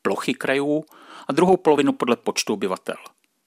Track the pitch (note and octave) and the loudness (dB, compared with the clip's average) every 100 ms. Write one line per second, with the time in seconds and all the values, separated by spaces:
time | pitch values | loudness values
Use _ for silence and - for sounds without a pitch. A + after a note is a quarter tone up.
0 | - G2 - B2 - C#3 C#3+ D3+ - - | -4 -4 -4 -4 -2 -2 0 -2 -6 -18
1 | - - - C#3+ F#3 F#3 D#3+ D3 C#3 C3+ | -20 -12 -4 2 4 4 4 4 2 0
2 | B2 A#2 - - - G2+ G2 F2+ - - | 0 -2 -2 -4 -4 -4 -4 -6 -8 -12
3 | - _ _ _ | -14 _ _ _